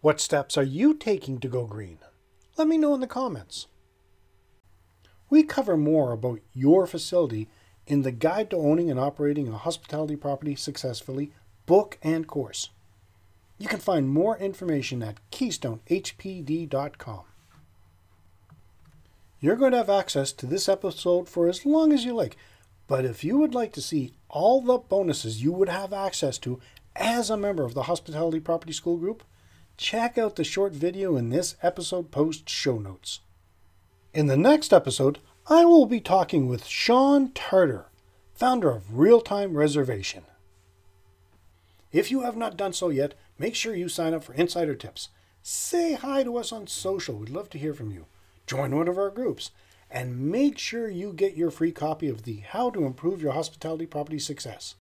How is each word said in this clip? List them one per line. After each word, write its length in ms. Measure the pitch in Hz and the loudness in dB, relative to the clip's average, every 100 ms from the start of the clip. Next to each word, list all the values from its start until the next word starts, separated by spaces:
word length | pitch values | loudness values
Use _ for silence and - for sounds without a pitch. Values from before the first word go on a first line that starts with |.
What 180 | 151 151 | 4 2
steps 380 | - 151 139 - | 0 -2 0 0
are 60 | |
you 320 | 135 139 269 302 | 0 2 2 2
taking 420 | - 196 135 131 | 0 -2 -2 -8
to 60 | 127 | -6
go 180 | 123 117 | -6 -6
green? 340 | 101 98 80 - _ _ _ _ - | -10 -14 -18 -20 _ _ _ _ -2
Let 100 | 311 | 2
me 120 | 320 | 4
know 160 | 302 277 | 2 2
in 60 | |
the 40 | 254 | -2
comments. 640 | 247 262 143 90 - - _ _ _ _ _ _ _ _ _ _ _ _ _ _ _ _ | -4 -6 -6 -12 -16 -16 _ _ _ _ _ _ _ _ _ _ _ _ _ _ _ _
We 140 | 294 | 4
cover 340 | 302 - 220 170 | 4 0 0 2
more 340 | 151 156 131 | 4 4 2
about 280 | 113 123 113 _ | 0 -4 -6 _
your 340 | 127 135 175 175 | 0 6 6 6
facility 640 | 170 - 180 156 110 107 _ _ _ - | -4 -2 0 0 -2 -10 _ _ _ -2
in 160 | 143 | 0
the 100 | 131 | 0
Guide 380 | 120 156 190 214 | 0 0 0 -2
to 80 | 185 | 0
Owning 320 | 147 160 170 | 2 2 2
and 100 | 127 | 0
Operating 480 | 135 143 147 147 135 | -2 -2 -2 -2 -4
a 80 | 107 | -6
Hospitality 600 | 165 165 - 151 156 147 | -6 -8 -8 -6 -6 -6
Property 400 | 147 139 147 139 | -6 -6 -6 -8
Successfully 760 | - 135 127 113 - 131 147 - _ _ - | -8 -8 -8 -8 -10 -8 -8 -10 _ _ 4
book 320 | 180 208 - | 4 4 -6
and 240 | 156 160 160 | -2 -2 -4
course. 460 | 147 - - - _ _ _ _ _ _ _ _ _ | -8 -8 -10 -12 _ _ _ _ _ _ _ _ _
You 80 | 208 | -8
can 120 | 208 | -6
find 300 | - 175 135 | 0 0 2
more 300 | 143 196 220 | 2 2 0
information 640 | 196 190 185 151 123 127 | -4 -6 -4 -4 -4 -6
at 160 | 110 104 _ | -8 -12 _
keystone 520 | - 247 - 131 110 - | -6 -6 -4 -6 -8 -4
H 320 | 180 190 - | -4 -4 -12
P 240 | 190 185 | -12 -10
D 240 | 139 160 160 | -6 -6 -2
dot 320 | 135 143 - | -4 -6 -10
com. 280 | - 101 - _ _ _ _ _ _ _ _ _ _ _ _ - - _ - - - _ - _ | -16 -16 -18 _ _ _ _ _ _ _ _ _ _ _ _ -20 -20 _ -20 -20 -20 _ -20 _
You're 160 | 139 226 | 0 4
going 180 | 262 | 4
to 40 | 247 | 4
have 120 | 202 | 4
access 400 | 196 185 147 135 | 2 2 -2 -4
to 160 | - 123 | -6 -4
this 200 | 175 190 | -2 0
episode 600 | 196 196 - 180 175 175 | 0 -2 -4 0 0 0
for 180 | - 170 | 0 0
as 160 | 180 | 0
long 300 | 277 311 311 | 2 4 6
as 120 | 285 240 | 4 0
you 80 | |
like, 240 | 233 160 - - _ _ _ _ | -2 -4 -6 -20 _ _ _ _
but 160 | 135 | -2
if 180 | 131 113 | 0 -4
you 160 | 151 262 | -2 2
would 160 | 302 | 2
like 200 | 240 226 | 0 -4
to 80 | - | -6
see 320 | - 156 127 _ _ | -4 -4 -4 _ _
all 320 | 147 190 262 | 2 4 4
the 160 | 247 247 | 4 0
bonuses 680 | - 190 185 143 113 110 | 2 0 0 -2 -4 -2
you 80 | 131 | -2
would 160 | 180 190 | 2 0
have 240 | 180 196 | 0 -6
access 460 | 196 196 - 143 123 | -4 -4 -2 -4 -4
to 240 | - 127 - - _ - | -8 -10 -12 -20 _ -4
as 340 | 208 240 214 | -2 0 0
a 60 | 220 | -2
member 300 | 202 190 127 | -2 -2 -2
of 80 | |
the 100 | 123 | -4
Hospitality 560 | 131 170 - 151 165 160 | -4 -4 -4 -4 -2 -2
Property 320 | 156 165 165 | -2 -4 -4
School 240 | 151 - 170 | -8 -4 -2
Group, 280 | 175 220 - _ _ - - - | -2 -6 -12 _ _ -20 -20 -8
check 420 | - 220 233 240 | -4 -2 0 0
out 200 | 220 208 | -2 -2
the 80 | 156 | -4
short 260 | - 196 | 0 -2
video 460 | 151 165 180 196 143 | 0 -4 -2 -2 0
in 120 | 117 | 0
this 280 | 131 180 - | -2 -2 -2
episode 500 | 170 180 170 180 170 | -2 -2 -6 -6 -4
post 360 | - 156 156 - | 0 0 0 -8
show 300 | - 143 117 | -4 -2 -2
notes. 420 | 98 92 - - _ _ _ _ _ _ _ _ _ | -6 -12 -14 -14 _ _ _ _ _ _ _ _ _
In 140 | 156 147 | -2 2
the 100 | 135 | 4
next 340 | 202 302 - | 6 6 6
episode, 480 | 175 139 - 139 147 _ _ - | 4 4 0 0 0 _ _ 4
I 180 | 320 339 | 8 10
will 200 | 339 240 | 10 8
be 140 | 233 | 2
talking 480 | - 190 175 165 131 | 2 2 4 0 0
with 180 | 123 - | -2 -6
Sean 680 | - - 247 277 285 262 | -4 4 6 6 6 2
Tarter, 540 | - - 190 170 101 - _ _ _ _ | -4 0 4 4 2 -10 _ _ _ _
founder 360 | - 247 254 175 | -2 0 2 2
of 280 | 117 95 113 | 0 -6 4
Real 220 | 170 233 | 8 8
Time 380 | 226 202 202 151 | 6 -2 -2 2
Reservation. 640 | 151 147 131 104 95 - - _ _ _ _ _ _ _ _ _ _ _ _ _ _ _ _ | 2 2 -2 -4 -6 -10 -16 _ _ _ _ _ _ _ _ _ _ _ _ _ _ _ _
If 180 | 147 208 | 0 0
you 120 | 262 | -2
have 160 | 240 226 | -2 -4
not 180 | 226 180 | -6 -4
done 160 | 196 | -6
so 160 | 175 180 | -2 -2
yet, 280 | 139 143 - _ _ | 0 -2 -4 _ _
make 160 | 208 | -6
sure 220 | 233 226 202 | -4 -4 -4
you 140 | 175 | -6
sign 240 | - 165 | -2 -2
up 100 | 160 | -2
for 100 | 156 | -6
Insider 420 | - 175 175 160 139 | -2 0 0 -2 -4
Tips. 340 | - - - _ _ _ | -10 -14 -18 _ _ _
Say 520 | - - - 349 339 | -10 -8 -4 -2 -2
hi 300 | 277 269 277 | -2 -2 -2
to 140 | 254 240 | 0 -2
us 160 | 226 | -6
on 140 | 226 208 | -10 -12
social. 500 | - 185 196 - 110 | -8 -4 -4 -6 -10
We'd 120 | 107 | -8
love 180 | 147 208 | -10 -10
to 100 | 151 | -8
hear 140 | 151 | -8
from 180 | 143 110 | -6 -10
you. 140 | 92 82 _ _ _ - | -10 -16 _ _ _ -10
Join 280 | 131 139 | -4 -2
one 140 | 139 170 | 0 0
of 100 | 180 | 0
our 120 | 196 | -2
groups. 420 | 196 247 135 - _ _ _ _ | -2 -6 -6 -10 _ _ _ _
And 400 | 123 127 123 139 | -10 -8 -4 -4
make 280 | 208 285 285 | 0 0 0
sure 320 | - 233 226 | -8 -6 -6
you 240 | 180 202 | -6 -8
get 240 | 175 196 160 | -2 -2 0
your 120 | 170 | -4
free 220 | 156 165 | 0 -2
copy 380 | 170 151 156 151 | -2 -4 -2 -4
of 140 | 110 | -6
the 160 | 110 107 | -10 -12
How 300 | 101 196 247 | -8 -4 -4
to 120 | 214 | -2
Improve 380 | 143 127 165 190 | -4 -2 -4 -2
Your 100 | 151 | -2
Hospitality 540 | 135 156 - 160 160 165 | -2 -6 -8 -8 -6 -6
Property 340 | 147 147 156 | -6 -6 -6
Success. 560 | - 143 123 104 - - | -8 -10 -12 -12 -16 -18